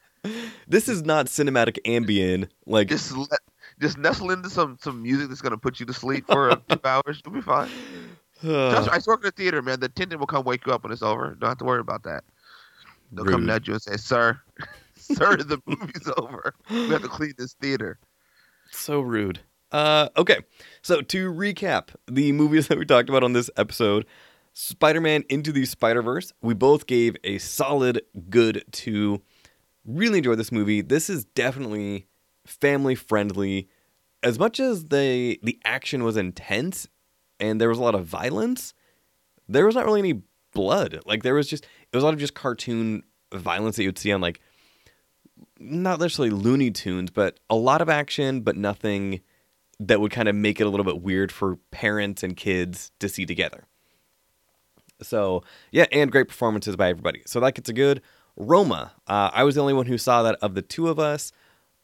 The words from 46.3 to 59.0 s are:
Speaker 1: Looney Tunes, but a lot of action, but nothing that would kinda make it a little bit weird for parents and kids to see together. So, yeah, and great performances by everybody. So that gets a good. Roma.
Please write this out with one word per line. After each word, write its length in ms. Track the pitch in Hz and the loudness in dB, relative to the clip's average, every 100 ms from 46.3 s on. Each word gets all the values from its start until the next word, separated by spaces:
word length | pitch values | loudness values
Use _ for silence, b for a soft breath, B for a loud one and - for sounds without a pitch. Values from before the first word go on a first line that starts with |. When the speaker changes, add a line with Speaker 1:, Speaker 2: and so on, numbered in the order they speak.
Speaker 1:
Looney 400 | 101 110 139 127 | 2 2 4 2
Tunes, 400 | 92 95 90 92 | -2 -4 -4 -4
but 280 | - 95 - - | 0 0 -2 -2
a 60 | 113 | 2
lot 240 | 123 156 | 4 4
of 80 | 160 | 2
action, 520 | 147 143 - 135 131 | 0 -2 -2 -2 0
but 160 | 107 87 | -2 0
nothing 640 | 101 101 107 101 98 92 - _ _ _ _ - | -2 -2 -2 -2 -2 -6 -10 _ _ _ _ -4
that 220 | 101 104 | 2 4
would 120 | 104 | 4
kinda 200 | 120 107 | 0 0
make 280 | 104 104 104 | 2 0 2
it 60 | 104 | 0
a 40 | |
little 140 | 101 | 2
bit 180 | 95 82 | 0 -2
weird 280 | 92 92 95 | 0 0 0
for 260 | - 98 87 _ | -2 -4 -4 _
parents 520 | - 107 107 101 98 | -4 -2 0 -2 -4
and 140 | 92 90 | -8 -6
kids 540 | 104 92 90 87 - - | -2 0 -2 -6 -16 -8
to 100 | 98 | -8
see 180 | - 87 | -6 -6
together. 400 | 87 80 - _ _ _ _ _ _ _ _ _ _ _ _ _ _ | -4 -4 -6 _ _ _ _ _ _ _ _ _ _ _ _ _ _
So, 400 | - 113 98 90 b b b | -6 -2 0 -2 b b b
yeah, 160 | 160 165 | 4 4
and 180 | 143 143 | 4 4
great 180 | 135 120 | 4 2
performances 480 | - 117 107 107 92 | 0 -2 -2 -4 0
by 120 | 92 | 2
everybody. 340 | 85 85 - - | 2 -4 -6 -6
So 140 | 120 | 0
that 140 | 127 | 0
gets 140 | 127 123 | 0 -4
a 60 | |
good. 260 | 117 139 135 b b b - | 2 2 2 b b b -8
Roma. 560 | 104 180 165 82 - - | 4 4 4 0 -6 -12